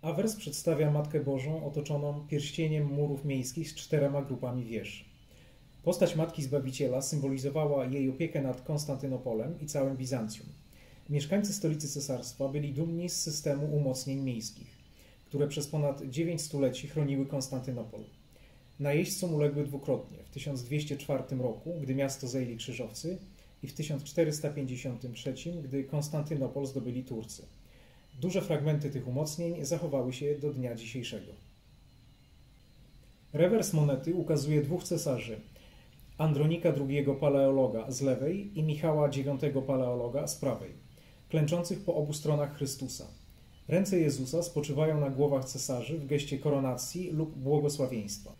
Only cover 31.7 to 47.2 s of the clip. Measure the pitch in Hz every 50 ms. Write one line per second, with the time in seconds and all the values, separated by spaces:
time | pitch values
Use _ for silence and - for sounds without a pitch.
31.7 | - - - - - - - - - - - - - - - - - - - -
32.7 | - - - - - - - - - - - - - 147 165 185 226 220 - -
33.7 | - 156 147 143 135 127 - 165 175 180 160 - 160 143 135 147 156 147 131 -
34.7 | 175 175 - - 175 156 - 151 131 117 110 117 110 104 - - - - - -
35.7 | - - - - - - - - - - 151 160 147 139 151 156 165 170 - 170
36.7 | - 139 139 135 139 147 135 135 135 - 156 147 139 139 139 135 135 135 131 117
37.7 | 107 113 110 135 127 120 139 139 127 110 131 151 185 202 202 - - 160 156 156
38.7 | 147 - - 165 151 151 147 139 131 139 135 139 143 131 - 143 127 135 123 131
39.7 | 139 131 127 123 123 123 117 117 117 139 151 147 - - - 139 117 - 98 90
40.7 | - - - - - - - - - - - - - 160 147 - 175 175 175 -
41.7 | 190 - - - 165 156 151 147 - - - 151 147 147 147 139 - - 143 131
42.7 | - - 135 127 - - - - - - - - - - - - - - - -
43.7 | 156 185 196 196 190 175 160 147 127 123 131 123 - 165 170 - - 151 143 -
44.7 | 143 143 156 160 156 147 143 135 131 127 143 143 139 135 127 127 - 127 - -
45.7 | 131 120 113 120 156 165 143 131 151 143 143 - 143 135 - 151 139 139 135 131
46.7 | 123 123 - - - 175 185 170 160 151